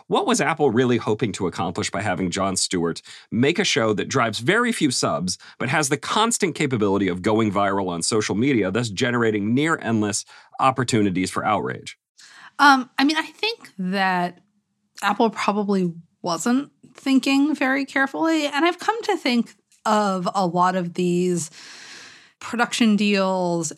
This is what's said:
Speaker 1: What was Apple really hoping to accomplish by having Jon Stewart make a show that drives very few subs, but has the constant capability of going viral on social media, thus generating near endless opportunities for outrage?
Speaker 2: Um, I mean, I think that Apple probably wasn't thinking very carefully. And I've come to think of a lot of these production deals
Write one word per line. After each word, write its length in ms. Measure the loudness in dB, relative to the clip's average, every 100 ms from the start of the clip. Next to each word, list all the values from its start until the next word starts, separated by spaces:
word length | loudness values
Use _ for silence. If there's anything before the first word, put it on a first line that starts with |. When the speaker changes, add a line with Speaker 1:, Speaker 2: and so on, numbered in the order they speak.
| -2
Speaker 1:
What 200 | 0 2
was 140 | 0
Apple 300 | 0 2 2
really 260 | 4 2 2
hoping 340 | 0 -2 -2
to 160 | -4 -4
accomplish 420 | -4 -4 -4 -4
by 120 | -2
having 300 | -2 -2 -2
Jon 260 | -2 -2 -2
Stewart 440 | -2 -2 -2 -4 -10 -20 -6
make 280 | 0 2 2
a 40 |
show 300 | 0 2 2
that 160 | 0 -2
drives 300 | 0 -2 -2
very 340 | 0 2 2
few 180 | 0 0
subs, 460 | 0 -2 -2 -4 -6 -12 -8
but 120 | -2
has 180 | 0 0
the 80 | -2
constant 580 | -2 0 0 0 -2
capability 540 | -2 -2 0 2 2 0
of 140 | 0
going 280 | 0 2 2
viral 380 | 2 0 0 -2
on 140 | -4
social 340 | -2 -2 0 0
media, 340 | 0 2 0
thus 180 | -2 -4
generating 640 | -2 0 2 0 0 0
near 260 | 0 0 -2
endless 440 | 0 0 0 -4 -8 -16 -14 -2
opportunities 720 | 0 0 0 0 0 0 -4
for 140 | -4 -2
outrage? 520 | -2 -2 -8 -12 -20 _ _ -20 -20 -14 4
Speaker 2:
Um, 300 | 6 6 2 0
I 80 | 0
mean, 100 | 0
I 120 | -4
think 420 | -6 -6 -6 -12 -8
that 640 | -4 0 0 0 -2 -6 _ _ _ _ _ -6
Apple 280 | -2 2 0
probably 640 | 0 -2 -2 0 0 0 -4 -14 _
wasn't 520 | -4 -2 0 0 -2 _ -20
thinking 640 | -10 0 2 4 2 2 2
very 300 | 0 0 -2
carefully. 640 | -2 -2 0 0 2 0
And 180 | 0 0
I've 140 | 0
come 220 | -2 -2
to 120 | -2 -2
think 400 | 0 0 0 -8 _ _ 0
of 420 | 2 2 0 -2 0
a 100 | 0
lot 300 | 2 2 2
of 200 | -2 -2
these 560 | 0 2 2 0 -4 -12 -20 -20 -20 -20 -20 -20 -20 _
production 560 | -8 -2 -2 2 4 4
deals 760 | 4 2 2 0 0 0 -2